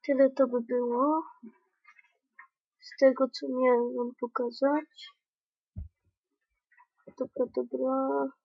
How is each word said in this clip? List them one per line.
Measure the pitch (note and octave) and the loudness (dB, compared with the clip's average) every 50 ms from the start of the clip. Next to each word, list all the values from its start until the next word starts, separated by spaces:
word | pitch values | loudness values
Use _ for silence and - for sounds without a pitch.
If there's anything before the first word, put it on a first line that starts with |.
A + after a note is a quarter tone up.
| - | 0
Tyle | - C#4 C4 C4+ C4 | 0 4 4 4 4
to | C4 C4+ C4+ | 6 2 0
by | B3 B3 B3 | 2 2 -4
było | A#3 A#3 B3 B3 A#3+ A#3+ A#3+ B3 C4+ D4 D#4 D#4+ D#4+ - - _ - A3+ _ _ _ _ _ _ _ - _ - _ _ _ _ _ _ _ - - _ _ _ _ _ _ _ | -2 -2 -2 -2 0 0 0 0 2 2 0 0 -4 -6 -18 _ -20 -20 _ _ _ _ _ _ _ -20 _ -20 _ _ _ _ _ _ _ -20 -20 _ _ _ _ _ _ _
z | - - - - | -20 -20 0 4
tego, | C#4 C4+ B3+ - C4+ A#3+ - | 4 4 6 4 -2 -2 -2
co | - D4 C4+ | -10 -8 -6
miałem | B3+ B3+ B3+ B3+ B3 A#3+ A#3+ B3 B3+ | -2 2 4 4 4 4 2 -2 -4
wam | B3 A#3+ B3 A#3+ _ | -6 -6 -8 -6 _
pokazać. | B3 A#3+ _ - B3 A#3+ A#3+ - C4+ C#4 D4 D4+ D4+ _ _ - - - _ _ _ _ _ _ _ _ _ _ _ _ _ - - - _ _ _ _ _ _ _ _ _ _ _ _ _ _ _ _ _ _ - _ _ _ _ - _ | -10 -8 _ -4 -6 -4 -2 0 0 2 2 0 -4 _ _ -20 -20 -20 _ _ _ _ _ _ _ _ _ _ _ _ _ -14 -14 -14 _ _ _ _ _ _ _ _ _ _ _ _ _ _ _ _ _ _ -20 _ _ _ _ -20 _
Dobra, | - B3+ - _ - B3 A#3+ - | -10 -10 -8 _ -4 -4 -2 -2
dobra. | B3+ B3 A#3+ - B3+ C4 C4 - C4+ C4+ C4+ C#4 C#4 C#4 C4+ - _ | -6 -6 -4 -4 -4 -2 -2 0 -2 -2 -2 -2 -2 -2 -4 -6 _